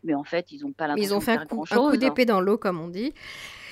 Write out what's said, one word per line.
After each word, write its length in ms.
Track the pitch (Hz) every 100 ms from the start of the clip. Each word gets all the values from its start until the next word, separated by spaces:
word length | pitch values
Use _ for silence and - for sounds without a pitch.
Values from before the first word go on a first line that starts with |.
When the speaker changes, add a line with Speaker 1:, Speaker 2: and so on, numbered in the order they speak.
Speaker 1:
mais 100 | 165
en 100 | 143
fait, 280 | 147 170 180
ils 140 | 143 285
ont 60 |
pas 160 | - 160
Speaker 2:
Mais 120 | 147
ils 80 | 202
Speaker 1:
l'intention 80 | 202
Speaker 2:
ont 20 |
Speaker 1:
de 40 |
Speaker 2:
fait 80 | 226
Speaker 1:
faire 80 | 226
Speaker 2:
un 60 | 156
coup, 80 |
un 100 | 226
Speaker 1:
grand-chose. 260 | 156 220 285
Speaker 2:
coup 40 | 277
d'épée 300 | 262 294 240
dans 160 | 196
l'eau, 160 | 185 220
comme 200 | 202 175
on 100 | 170
dit. 260 | 180 254 - - - - - -